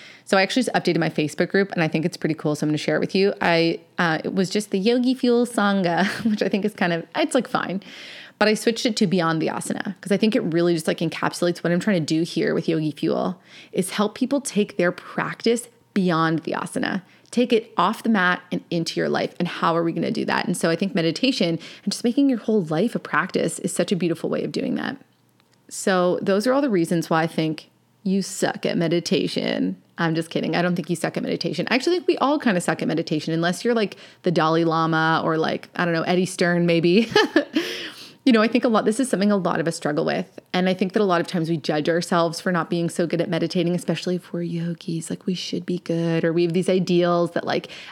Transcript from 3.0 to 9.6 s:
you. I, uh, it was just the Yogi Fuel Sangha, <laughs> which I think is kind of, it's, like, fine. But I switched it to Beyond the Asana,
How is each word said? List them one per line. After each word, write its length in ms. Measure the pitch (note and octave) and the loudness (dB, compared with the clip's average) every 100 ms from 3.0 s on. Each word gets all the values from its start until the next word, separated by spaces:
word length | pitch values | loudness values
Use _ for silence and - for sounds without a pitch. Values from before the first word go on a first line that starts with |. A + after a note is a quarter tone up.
| - F#3+ | 0 2
you. 180 | G3 - | 2 2
I, 400 | F3+ E3+ E3 E3 - - | 2 4 4 0 -6 -2
uh, 220 | F3 D#3 - | 0 0 -2
it 80 | |
was 160 | F#3+ F3+ | -2 0
just 220 | G#3 G#3+ | -2 -2
the 80 | G3 | 0
Yogi 340 | G3 B3 B3 | 2 2 2
Fuel 320 | B3+ B3 A#3+ A#3+ | 2 2 2 2
Sangha, 600 | - G3+ G3 F3 E3 G3 - A3+ | 2 2 2 2 2 0 0 0
<laughs> 40 | |
which 140 | G#3 | 0
I 60 | - | 0
think 160 | G#3 G#3 | 0 -2
is 80 | |
kind 180 | - F3 | 0 0
of, 140 | E3 - - | 0 -4 -2
it's, 200 | D#4+ - | 0 0
like, 120 | - | 0
fine. 340 | - - F#3 - - - - - - | -2 -2 -6 -10 -18 -18 -18 -12 0
But 80 | G#3+ | 2
I 60 | |
switched 320 | G#3+ - A3+ B3+ | 2 0 0 0
it 100 | G#3+ | 0
to 100 | G3+ | 2
Beyond 340 | F3+ E3 D#3+ | 2 2 2
the 60 | D#3 | -2
Asana, 480 | - | -4